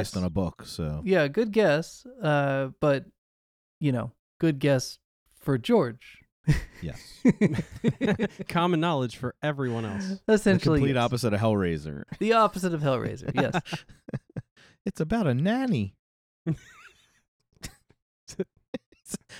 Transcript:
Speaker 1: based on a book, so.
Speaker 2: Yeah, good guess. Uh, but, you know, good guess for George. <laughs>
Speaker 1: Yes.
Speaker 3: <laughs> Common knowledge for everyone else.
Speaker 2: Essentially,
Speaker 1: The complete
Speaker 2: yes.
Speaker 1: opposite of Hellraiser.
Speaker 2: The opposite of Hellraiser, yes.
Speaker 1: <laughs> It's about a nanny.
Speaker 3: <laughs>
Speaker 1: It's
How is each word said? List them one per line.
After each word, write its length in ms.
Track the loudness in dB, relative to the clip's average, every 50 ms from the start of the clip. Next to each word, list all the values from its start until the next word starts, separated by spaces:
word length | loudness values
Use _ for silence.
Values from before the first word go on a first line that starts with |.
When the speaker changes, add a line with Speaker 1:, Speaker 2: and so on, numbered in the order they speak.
| 2 -2
Speaker 1:
based 40 | -2
on 80 | -2 -2
a 60 | -2
book, 320 | 0 -2 -2 -2 -6 -10 -16
so. 380 | -14 -8 -6 -6 -4 -4 -4 0
Speaker 2:
Yeah, 240 | 2 2 2 2 2
good 240 | 0 -2 -2 0
guess. 540 | 2 4 4 4 4 2 0 -6 -14 -20 -20 -20 -14 -4
Uh, 460 | 0 0 2 2 2 0 0 -2 -4 -6 -4 0
but, 240 | 2 2 2 2 -2 -10 _ _ _ _ _ _ _ _ _ _ _ _ _ -2
you 120 | 0 0
know, 200 | 0 0 -2 -6 -10 _ _ _ _ 0
good 180 | 0 0 0 2
guess 400 | 2 2 2 2 0 -4 -12 _ _ _ _ _ _ _ _ _
for 200 | -4 -2 -2 -2
George. 640 | 2 2 2 2 2 0 -4 -12 -18 -20 -20 -20 _ _ _ _ 0
<laughs> 80 | 2 2 2 0 -6 -14 -10
Speaker 1:
Yes. 400 | -10 -10 -10 -10 -16 -20 -20 0 0 0 2 4 2 2 2 0 -6 -6 -12 -2 -2 -2
Speaker 3:
<laughs> 600 | 0 0 0 0 0 0 -2 -6 -6 -10 -12 -4
Common 300 | -2 0 2 2 2 2
knowledge 380 | 2 0 0 0 -2 -4 -6
for 180 | -6 -8 -8 -8 -6
everyone 440 | -6 -6 -4 -2 -4 -4 -2 -4 -4
else. 340 | -6 -6 -6 -6 -6 -8 -6 0 2
Speaker 2:
Essentially, 520 | 2 4 6 4 4 4 4 4 4 4
Speaker 1:
The 0 |
complete 120 | 4 2 2
Speaker 2:
yes. 60 | 2 2
Speaker 1:
opposite 280 | 2 0 0 0 0
of 80 | 2 2
Hellraiser. 600 | 2 2 2 2 2 0 0 -2 -4 -8 -10 -10 -12 -14 -6 -4
Speaker 2:
The 160 | 0 2 4
opposite 400 | 6 4 4 2 0 -2 -2 -2
of 80 | 0
Hellraiser, 480 | 0 0 0 0 -2 -4 -6 -6 -8 -4 -2
yes. 240 | 0 0 0 0 -2 -4
Speaker 1:
<laughs> 180 | -4 -10 -10 -10 _ -20 _ _ -10 -10 -10 _ _ -14 -14 -14 _ _ -20 -20 _ _ _ -8
It's 140 | -8 -4 -4
about 260 | -4 -2 0 0 2
a 60 | 2
nanny. 640 | 2 2 2 0 0 0 0 0 0 0 -2 -4 _ _ _ _ _ _ _ _ _ _ -4
Speaker 3:
<laughs> 100 | -4 -4 -4 -6 -20 -20 -20 -20 -20 _ _ _ _ _ _ _ _ _ _ _ _ _ _ -16 -16 -16 _ _ _ _ _ _ _ _ _ _
Speaker 1:
It's 880 | -20 -8 -8 -8 _ _ _ _ _ -14 -14 _ _ _ _ _ -14 -14 -14 _ _ -20 -8